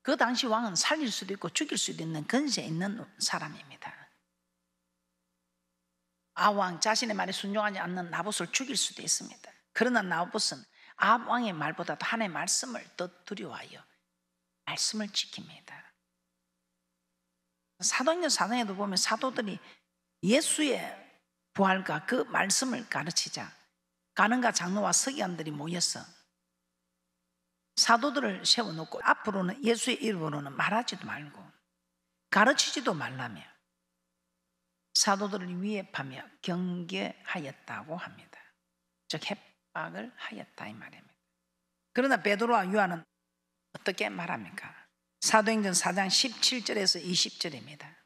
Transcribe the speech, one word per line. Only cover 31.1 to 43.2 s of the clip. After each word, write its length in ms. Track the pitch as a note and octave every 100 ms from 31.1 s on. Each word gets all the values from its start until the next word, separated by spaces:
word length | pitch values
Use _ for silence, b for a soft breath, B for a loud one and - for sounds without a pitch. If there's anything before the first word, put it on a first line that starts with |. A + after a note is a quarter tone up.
| C#3 D3 - - _ _ _ _ _ _ _ _
가르치지도 640 | G3 A3 D4 - D4+ B3 E3
말라며 480 | A#2+ C3 A#2+ F#2 - _ _ _ _ _ _ _ _ _ _ _ _ _ _ -
사도들을 640 | - G3 G#3 G3+ F3+ F3+
위협하며 680 | G3+ G#3 F#3+ - C#3 B2 - _
경계하였다"고 1500 | - F3 F3+ F3 E3+ F#3 G3+ - - F3+ C#3 - - A2+ A#2+ E3+
합니다. 440 | - - - - - _ _ _ _ _ _
즉, 140 | D#3
협박을 880 | - G#3 - _ _ - E3 F3 A#3 -
하였다 500 | - G#3+ - - G#2+
이 60 |
말입니다. 400 | A2 - - - _ _ _ _ _ _ _ _
그러나 240 | - C4+ A#3
베드로와 560 | G3+ G3+ A#3 A#3 F#3
요한은 300 | G#3 F#3 E3+ - _